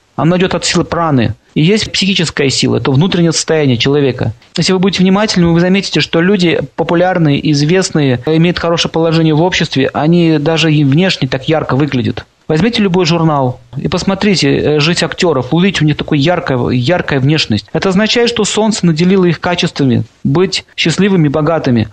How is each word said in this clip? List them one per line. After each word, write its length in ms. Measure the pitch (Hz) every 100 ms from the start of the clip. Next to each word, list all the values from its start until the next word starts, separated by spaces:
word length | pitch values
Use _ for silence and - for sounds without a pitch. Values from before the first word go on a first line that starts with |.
| _ -
она 200 | 147 180
идет 180 | 185 170
от 100 | -
силы 180 | 175
праны. 520 | - 165 165 135 110 - _
И 100 | 143
есть 260 | 160 214 -
психическая 560 | - 190 185 160 - 139
сила, 280 | - 127 117
это 140 | 131
внутреннее 400 | 135 185 180 170
состояние 460 | 151 - 160 143 117
человека. 560 | 135 147 139 120 113 - _ -
Если 160 | 165
вы 60 | 185
будете 240 | 190 175
внимательны, 440 | 185 196 220 185 170
вы 140 | 165
заметите, 400 | 180 196 190 156
что 180 | - 165
люди 400 | 180 208 175 - 143 -
популярные, 720 | 165 170 185 180 156 143 156
известные, 680 | 143 147 185 185 160 139 123 151
имеют 340 | 160 175 170
хорошее 320 | 170 170 -
положение 420 | 165 165 160 160
в 80 | 151
обществе, 480 | 180 - 170 135 123
они 440 | 110 151 175 165 156
даже 360 | 151 160 160
и 100 | 151
внешне 460 | 139 147 190 - 131
так 180 | 135 -
ярко 300 | 156 - 127
выглядят. 480 | 147 135 107 - - _ -
Возьмите 360 | 156 226 233
любой 220 | 196 185 160
журнал 540 | 170 160 147 127 - - 143
и 120 | 156
посмотрите, 720 | 180 - 190 208 180 139 139
э, 220 | 120 151
жизнь 240 | 151 170
актеров, 480 | 160 - 175 135 123
увидите 320 | 165 196 160
у 40 | 151
них 100 | 143
такую 220 | - 151
яркую, 600 | 151 175 - 127 120 127
яркая 400 | 123 180 - 139
внешность. 460 | 135 156 - 104 -
Это 160 | 160 196
означает, 400 | 185 214 240 240
что 160 | 233 196
солнце 400 | 214 220 214 175
наделило 400 | 156 180 196 175
их 140 | 151
качествами 640 | 180 175 170 - 135 113 110 _
быть 400 | 139 151 190 - - -
счастливыми, 520 | 175 165 196 190 151
богатыми. 600 | 156 151 156 139 117 -